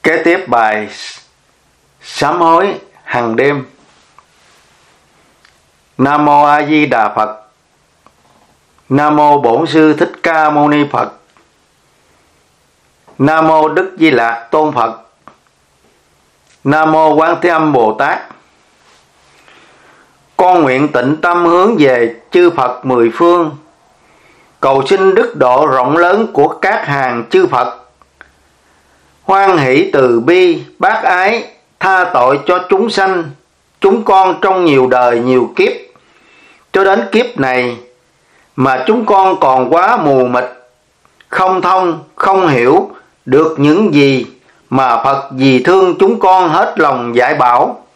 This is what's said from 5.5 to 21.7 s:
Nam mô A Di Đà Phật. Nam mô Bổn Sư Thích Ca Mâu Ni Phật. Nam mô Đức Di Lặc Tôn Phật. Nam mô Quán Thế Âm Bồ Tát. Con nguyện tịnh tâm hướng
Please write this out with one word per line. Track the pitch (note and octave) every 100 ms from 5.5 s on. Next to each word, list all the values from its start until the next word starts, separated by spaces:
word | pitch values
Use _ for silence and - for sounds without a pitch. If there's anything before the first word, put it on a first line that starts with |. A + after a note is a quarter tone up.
| _ _ _ _ -
Nam | C#3 D3 D3
mô | D3
A | D3 D3 D3
Di | D3+ D3+
Đà | B2 G#2 A2+
Phật. | G#2+ - _ _ _ _ _ _ _ _ _ _ _ _ _ _ _
Nam | C3+ D3+ D3+
mô | D3 C#3+
Bổn | A#2+ A#2 D#3+
Sư | D#3 D#3
Thích | D3+ - -
Ca | E3+ D#3+ D#3
Mâu | D3 D3
Ni | D3 C#3+
Phật. | A#2+ A#2+ - _ _ _ _ _ _ _ _ _ _ _ _ _ _ _ _ _ _ _ -
Nam | C#3 D#3+ D#3+
mô | D#3 D#3
Đức | D#3 - -
Di | D#3+
Lặc | B2 A#2 A#2 -
Tôn | D#3 D#3
Phật. | B2 A2+ - _ _ - _ _ _ _ _ _ _ _ _ _ _ _ _
Nam | C#3 D3+ D#3
mô | D#3 D#3 D3+
Quán | D#3+ E3+
Thế | F3
Âm | D#3+ D#3
Bồ | C#3 A2 G#2+
Tát. | C#3+ F3+ - - _ _ _ _ _ _ _ _ _ _ _ _ _ _ _ _ _ _ _ -
Con | F#3 F3+
nguyện | C#3+ B2+ D3
tịnh | B2+ B2+ D3+
tâm | F3 F3 E3+
hướng | F3 G3